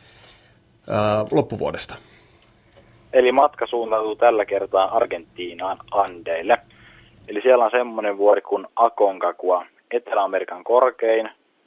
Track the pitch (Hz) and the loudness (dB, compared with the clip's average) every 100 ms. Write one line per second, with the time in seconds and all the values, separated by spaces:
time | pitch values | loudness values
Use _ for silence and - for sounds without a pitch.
0 | - - - - _ _ _ _ - 107 | -20 -20 -20 -20 _ _ _ _ -6 -2
1 | 107 104 107 156 - 104 73 82 - - | 0 0 0 -2 -2 -4 -6 -6 -10 -12
2 | - - _ _ _ _ _ _ _ _ | -20 -20 _ _ _ _ _ _ _ _
3 | - 131 123 131 143 - 117 120 113 110 | 0 4 4 6 4 2 -4 -4 -2 -2
4 | 110 107 120 113 101 98 98 95 95 113 | -2 2 2 2 0 -2 -2 0 0 0
5 | 104 90 82 - 90 85 90 85 - 104 | -2 -6 -12 -14 -12 -8 -8 -8 -6 -2
6 | 98 87 - 82 92 120 _ _ - - | -2 -4 -8 -6 0 -2 _ _ -20 -20
7 | - _ - 104 127 123 113 123 120 113 | -20 _ -10 -4 2 4 4 0 -2 -4
8 | 104 98 101 98 - 101 95 - 117 - | -6 2 4 2 0 -6 -6 0 0 2
9 | 101 92 87 - 90 90 87 _ - 120 | 0 0 -4 -4 -2 -2 -2 _ -8 -8
10 | - 107 95 95 90 90 - 120 127 - | -4 -2 -2 -2 -6 -12 0 2 2 0
11 | 113 113 110 - _ _ | 0 0 -2 -12 _ _